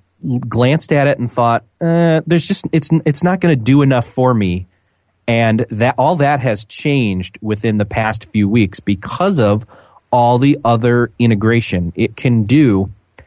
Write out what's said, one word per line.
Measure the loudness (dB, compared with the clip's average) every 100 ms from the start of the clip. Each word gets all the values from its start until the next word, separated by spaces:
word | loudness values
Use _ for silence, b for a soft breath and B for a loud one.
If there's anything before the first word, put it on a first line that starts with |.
| _ _ -6
l-, | -6
glanced | -4 0 2 0 0
at | 0 2
it | 0
and | -4
thought, | 0 0 0 -4 _
"Uh, | -2 2 2 2 2
there's | 0 0
just, | -4 -2
it's, | -4 0 0
it's | 0 0
not | -2 0
gonna | 0 0
do | 2 4
enough | 4 2 -2
for | 0 0
me." | 2 0 -4 -8 _ _ _ _ _ -4
And | 0 2 0 -2
that, | -2 -2 0
all | 0 0
that | 0 0
has | -2 -4
changed | -8 -6 -2 0 0 -2 -6 -10
within | -6 -4 -2 -2
the |
past | -2 -2 -4 -6
few | -4 0 2
weeks | 2 0 -2
because | -4 -4 -6 -2 0 2
of | 2 0 -4 b b b _
all | 0 2 4
the | 2 2
other | 0 0 2 0 0 0
integration. | 0 2 2 0 0 -4 -4 -4
It | -4 -2
can | 0 0
do | 2 4 4 2 -2 -8 _ -20